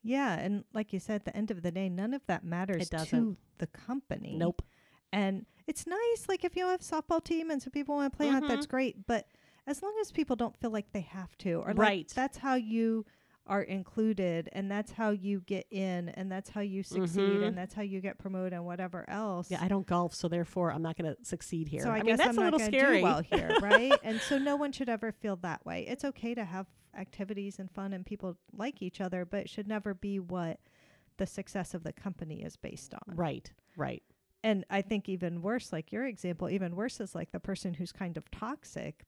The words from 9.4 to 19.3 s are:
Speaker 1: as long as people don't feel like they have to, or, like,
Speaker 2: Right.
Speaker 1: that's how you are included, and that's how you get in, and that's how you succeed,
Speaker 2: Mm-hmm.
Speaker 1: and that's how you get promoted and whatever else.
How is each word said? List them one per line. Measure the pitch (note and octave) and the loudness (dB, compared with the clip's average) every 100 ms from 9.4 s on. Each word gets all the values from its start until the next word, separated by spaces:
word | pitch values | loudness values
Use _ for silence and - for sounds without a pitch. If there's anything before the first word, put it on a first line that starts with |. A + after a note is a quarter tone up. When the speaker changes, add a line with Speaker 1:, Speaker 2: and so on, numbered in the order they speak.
| _ _ - | _ _ -6
Speaker 1:
as | C#4+ | -4
long | G4 A4 | -2 -2
as | G#4+ | -2
people | - D4+ | -2 0
don't | A#3+ A#3 - | 0 0 -2
feel | A#3 | -2
like | G#3+ G#3 | -2 -4
they | G#3 | -8
have | E3 F#3+ F3 - | -6 -8 -10 -4
to, | F#3+ E3 | 0 0
or, | F3 | 2
like, | F#3 | 6
Speaker 2:
Right. | G#3+ G3 - | 6 6 -2
Speaker 1:
that's | - C4 - | -2 -2 -2
how | C4+ | 0
you | B3+ A3 A3+ A3+ A3+ G#3+ _ _ _ - | 2 2 2 2 2 -4 _ _ _ -2
are | G3 | -2
included, | - F#3+ F3+ - A3 G3 F3+ E3 E3 | 0 -4 -4 2 2 4 2 0 -2
and | - G3 | -6 -2
that's | G3+ G#3+ | -2 -4
how | - A3 | 0 0
you | G#3 G3 G3+ | 2 0 -2
get | F3+ F#3+ - | -2 -6 -4
in, | G3 F#3+ F3 F3 | -2 0 0 -4
and | - F#3+ | -6 -6
that's | F#3+ - | -6 -6
how | G#3+ | -4
you | G3+ F#3+ | -4 -4
succeed, | F#3 F#3 F3+ F#3 | -2 0 2 4
Speaker 2:
Mm-hmm. | G3 G3 | 6 6
Speaker 1:
and | G#3 F3+ | 4 0
that's | F#3+ | -6
how | G#3+ | -6
you | G3+ F#3+ | -4 -4
get | F#3+ - | -4 -6
promoted | F#3+ F#3 F#3 | -6 -4 -2
and | F3+ | -4
whatever | F3 F3 F#3 F3 - | -6 -6 -6 -6 -6
else. | G3+ G#3+ | -4 -2